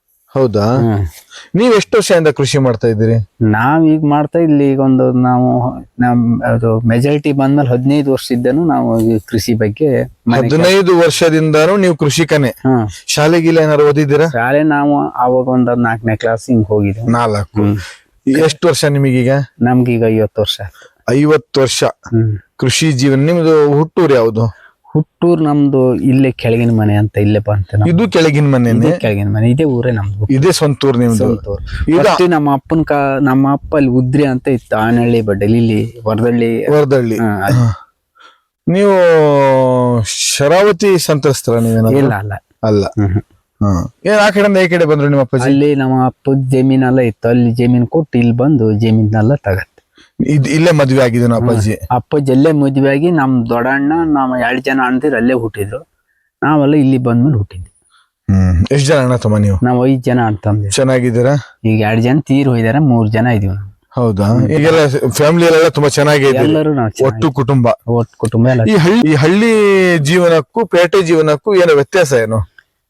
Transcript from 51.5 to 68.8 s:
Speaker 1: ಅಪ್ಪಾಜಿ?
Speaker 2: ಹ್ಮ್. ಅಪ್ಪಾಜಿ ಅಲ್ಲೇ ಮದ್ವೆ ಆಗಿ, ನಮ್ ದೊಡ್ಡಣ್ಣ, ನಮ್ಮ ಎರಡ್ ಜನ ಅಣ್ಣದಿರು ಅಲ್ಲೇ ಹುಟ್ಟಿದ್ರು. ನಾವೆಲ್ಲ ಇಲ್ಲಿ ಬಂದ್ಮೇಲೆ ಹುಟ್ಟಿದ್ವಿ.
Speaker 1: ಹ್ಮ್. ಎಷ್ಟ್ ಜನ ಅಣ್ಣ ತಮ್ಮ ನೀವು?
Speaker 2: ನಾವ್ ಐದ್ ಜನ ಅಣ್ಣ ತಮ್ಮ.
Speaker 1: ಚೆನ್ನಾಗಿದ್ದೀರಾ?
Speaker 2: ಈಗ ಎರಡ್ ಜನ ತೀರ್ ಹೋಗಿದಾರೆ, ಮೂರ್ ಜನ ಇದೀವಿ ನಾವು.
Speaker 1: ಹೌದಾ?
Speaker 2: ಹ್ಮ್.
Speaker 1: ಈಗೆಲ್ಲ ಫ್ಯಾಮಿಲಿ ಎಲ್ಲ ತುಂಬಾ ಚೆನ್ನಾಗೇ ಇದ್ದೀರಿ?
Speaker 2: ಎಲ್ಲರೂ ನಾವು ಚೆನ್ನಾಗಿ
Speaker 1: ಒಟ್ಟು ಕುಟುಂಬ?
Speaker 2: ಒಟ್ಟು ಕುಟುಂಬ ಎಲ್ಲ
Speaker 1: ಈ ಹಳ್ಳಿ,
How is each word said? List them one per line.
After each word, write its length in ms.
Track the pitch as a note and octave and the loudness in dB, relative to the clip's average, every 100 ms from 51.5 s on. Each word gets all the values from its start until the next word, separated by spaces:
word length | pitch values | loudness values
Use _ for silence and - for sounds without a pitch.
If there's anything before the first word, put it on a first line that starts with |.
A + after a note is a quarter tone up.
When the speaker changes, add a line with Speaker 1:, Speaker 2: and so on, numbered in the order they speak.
Speaker 1:
ಅಪ್ಪಾಜಿ? 220 | A2+ G#2 | 0 -2
Speaker 2:
ಹ್ಮ್. 140 | G#2 - | -4 -4
ಅಪ್ಪಾಜಿ 420 | B2 - D3+ C3+ | -6 -2 -4 0
ಅಲ್ಲೇ 200 | B2+ D#3+ | 2 2
ಮದ್ವೆ 380 | D3+ C#3 C3+ C3+ | 2 0 0 0
ಆಗಿ, 200 | C#3 F3 | 0 0
ನಮ್ 380 | E3 C3+ B2+ A2+ | 0 0 -2 -2
ದೊಡ್ಡಣ್ಣ, 440 | A#2 B2+ C3+ C#3+ E3 | -2 -2 -2 -2 -2
ನಮ್ಮ 320 | D#3+ C#3+ C3 B2+ | 0 0 -2 -2
ಎರಡ್ 280 | A#2+ B2+ | -4 -4
ಜನ 160 | C3+ C3+ | -4 -2
ಅಣ್ಣದಿರು 320 | B2+ B2+ D3 B2 | -2 -2 -2 0
ಅಲ್ಲೇ 180 | A#2+ | 0
ಹುಟ್ಟಿದ್ರು. 460 | B2+ A2+ G#2+ G2+ B2+ - _ _ _ _ _ | -2 -4 -8 -10 -10 -16 _ _ _ _ _
ನಾವೆಲ್ಲ 320 | C3+ D3+ C#3 | 0 2 2
ಇಲ್ಲಿ 240 | D3+ C3+ C3 | 2 2 0
ಬಂದ್ಮೇಲೆ 380 | B2+ A#2 C3+ A#2+ | 0 0 0 0
ಹುಟ್ಟಿದ್ವಿ. 340 | G2+ F2+ - _ _ _ _ _ - | -4 -10 -20 _ _ _ _ _ -2
Speaker 1:
ಹ್ಮ್. 340 | G2 F#2 F2 A#2 | 0 2 2 0
ಎಷ್ಟ್ 160 | C#3 C#3 | 0 2
ಜನ 100 | D3+ | 2
ಅಣ್ಣ 180 | B2+ B2 | 2 0
ತಮ್ಮ 220 | A2 G#2+ | 0 0
ನೀವು? 200 | G2+ F#2 | 0 0
Speaker 2:
ನಾವ್ 240 | B2 B2 C3 | 0 0 0
ಐದ್ 160 | C3 | 0
ಜನ 180 | B2+ B2 A2+ | 0 0 -2
ಅಣ್ಣ 100 | G#2 | -2
ತಮ್ಮ. 240 | G#2+ G#2 G2+ | -4 -4 -2
Speaker 1:
ಚೆನ್ನಾಗಿದ್ದೀರಾ? 640 | A#2 C3 C3 B2 A#2 B2 C#3+ - _ | -2 0 0 0 0 0 -2 -6 _
Speaker 2:
ಈಗ 160 | A2+ A2 | -2 0
ಎರಡ್ 200 | G#2+ A2+ | 0 0
ಜನ 180 | A#2+ D3 - | 0 0 0
ತೀರ್ 220 | C3+ C#3 | 0 0
ಹೋಗಿದಾರೆ, 300 | A#2+ A2+ C3 | 0 0 0
ಮೂರ್ 300 | D3+ A#2 G#2+ | 2 2 0
ಜನ 180 | A2+ B2 | 0 0
ಇದೀವಿ 280 | A2 G2 | -2 -2
ನಾವು. 160 | G2 G2 - _ | -6 -10 -20 _
Speaker 1:
ಹೌದಾ? 360 | - A#2+ G2 G2+ | -4 -2 0 0
Speaker 2:
ಹ್ಮ್. 220 | B2 G#2+ | 0 0
Speaker 1:
ಈಗೆಲ್ಲ 640 | D3+ D#3 D#3+ D3 C#3 C3 | 0 2 2 0 0 -4
ಫ್ಯಾಮಿಲಿ 360 | - D3 E3+ E3+ | 0 0 2 2
ಎಲ್ಲ 220 | D#3+ D#3+ | 4 2
ತುಂಬಾ 200 | D3 D3 | 0 -2
ಚೆನ್ನಾಗೇ 400 | D3+ D3 D3 C3+ | 0 0 2 2
ಇದ್ದೀರಿ? 160 | B2+ | 2
Speaker 2:
ಎಲ್ಲರೂ 300 | D3+ D#3 D3+ | 0 0 0
ನಾವು 160 | C#3+ A2+ | -2 -4
ಚೆನ್ನಾಗಿ 240 | - C3 | -2 -2
Speaker 1:
ಒಟ್ಟು 180 | A2 D#3 | 0 -4
ಕುಟುಂಬ? 360 | C3+ B2+ C3+ A#2+ - A#2+ | -2 0 0 0 -2 -2
Speaker 2:
ಒಟ್ಟು 320 | A#2 A2+ _ | -2 -4 _
ಕುಟುಂಬ 300 | A#2+ A2 B2 | -4 0 2
ಎಲ್ಲ 140 | B2+ | 2
Speaker 1:
ಈ 140 | A2 | 2
ಹಳ್ಳಿ, 340 | G#3 | 2